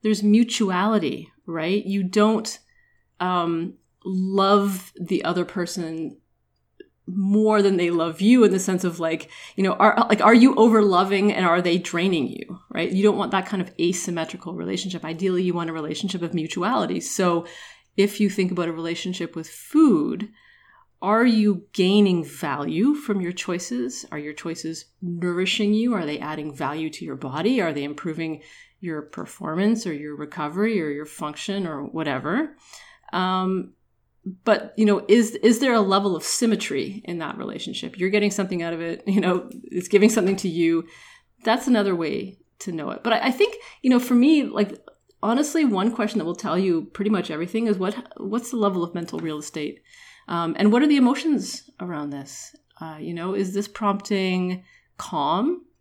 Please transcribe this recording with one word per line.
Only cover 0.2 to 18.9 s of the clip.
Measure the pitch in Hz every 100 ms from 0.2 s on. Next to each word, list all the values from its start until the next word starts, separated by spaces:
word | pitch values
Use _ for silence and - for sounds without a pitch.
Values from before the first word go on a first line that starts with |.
mutuality, | 208 214 233 - 202 180 208 214 156 - 160 _
right? | - 165 160 202
You | 196 196
don't, | 185 208 214 220 220 - _ _ _ _ _ _
um, | 180 180 170 165 170 - _ _
love | 185 185 185 196 196 202 202 185 - -
the | 170 180
other | 165 170
person | 175 196 175 - 165 160 156 - _ _ _ _ _ _ - _ -
more | 185 190 208 214 214
than | 196 190
they | 175
love | 170 165 160
you | 202 247
in | 214
the | 190
sense | 185 185
of, | 185 165
like, | 165 160 - - - -
you |
know, | 190
are, | - 208 - 240
like, | 208
are | -
you | 240 254
over | - 226 220
loving | 208 180 190 196 202
and | -
are | 185 170
they | 180 175
draining | 180 170 185 170 123
you, | - - 175 _
right? | - 170
You | 190
don't | 208 196
want | 185
that | 190
kind | 185 190
of | 185 -
asymmetrical | 170 180 - 170 160 - -
relationship. | 175 175 190 190 180
Ideally, | 156 165 190 180
you | 180
want | 170 165
a |
relationship | 160 151 160 190 185
of | 170
mutuality. | 175 156 - 185 254 185 180
So | - - 180 170 - - - - _ -
if | 202 202
you | 208
think | 196 180
about | 180 170
a |
relationship | 160 165